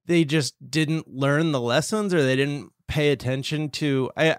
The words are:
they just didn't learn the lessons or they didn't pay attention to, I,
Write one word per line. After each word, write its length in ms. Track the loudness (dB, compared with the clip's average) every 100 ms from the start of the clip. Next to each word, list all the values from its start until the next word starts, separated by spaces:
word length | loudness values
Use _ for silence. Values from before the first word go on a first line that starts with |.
| 0
they 200 | 2 4
just 280 | 2 -2 -6 -6
didn't 380 | -2 0 -2 -6
learn 440 | -2 0 2 2
the 80 | 0
lessons 520 | 0 0 0 -2 0
or 80 | 2
they 120 | 2 2
didn't 360 | 0 -4 -10 _ -8
pay 220 | 0 2
attention 580 | 2 -2 -4 -4 -4 -4
to, 400 | -4 0 0 -2 0
I, 200 | 0